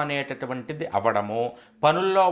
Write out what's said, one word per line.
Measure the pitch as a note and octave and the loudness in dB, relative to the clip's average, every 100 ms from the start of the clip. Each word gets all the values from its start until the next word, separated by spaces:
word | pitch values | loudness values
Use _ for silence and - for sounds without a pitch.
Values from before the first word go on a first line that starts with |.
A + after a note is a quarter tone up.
అనేటటువంటిది | D3 C#3+ C3+ C3 B2+ B2+ A2+ D3+ - G2+ | -2 -4 -6 -8 -8 -8 -8 -10 -6 -2
అవ్వడము, | G#2+ G#2 G#2 A2 A#2+ - - _ | 0 0 -2 -2 -4 -6 -20 _
పనుల్లో | D3 E3 F#3+ F#3+ F#3 | 2 4 2 4 4